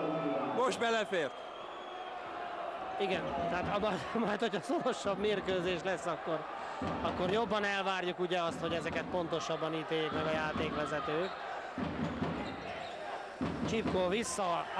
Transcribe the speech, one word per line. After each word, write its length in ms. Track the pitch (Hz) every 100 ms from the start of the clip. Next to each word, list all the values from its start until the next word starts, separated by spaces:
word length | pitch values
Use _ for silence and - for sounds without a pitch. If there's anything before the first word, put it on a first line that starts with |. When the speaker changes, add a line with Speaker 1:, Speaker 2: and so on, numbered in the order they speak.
| 156 156 151 139 - -
Speaker 1:
most 240 | 247 -
belefért. 520 | 233 226 214 190 143 - - - - - - - - - - - - - - - - -
Speaker 2:
Igen, 240 | 196 180 160 - -
tehát 260 | 175 165 202
abban, 240 | 208 180 131
<laughs> 140 | 226 214
majd, 140 | 208
hogyha 220 | 226 196
szorosabb 560 | - 349 254 226 - 190
mérkőzés 640 | 208 202 180 185 175 175
lesz, 220 | 185 175 175
akkor, 400 | 156 - 160 - - - - - -
akkor 300 | 165 170 180
jobban 320 | 208 226 208
elvárjuk 560 | 208 202 190 185 180 180
ugye 220 | 180 180
azt, 180 | 170 -
hogy 140 | 165
ezeket 300 | 165 160 165 156
pontosabban 600 | 180 165 160 151 160 160
ítéljék 380 | 160 151 160 156
meg 140 | 151 156
a 60 |
játékvezetők. 1000 | 156 156 156 156 151 147 147 147 151 190 - - - - - - - - - - - - - - - - - - - - - - - -
Csipko 380 | 220 - 185 180
vissza, 580 | 202 226 - 190 165 156 180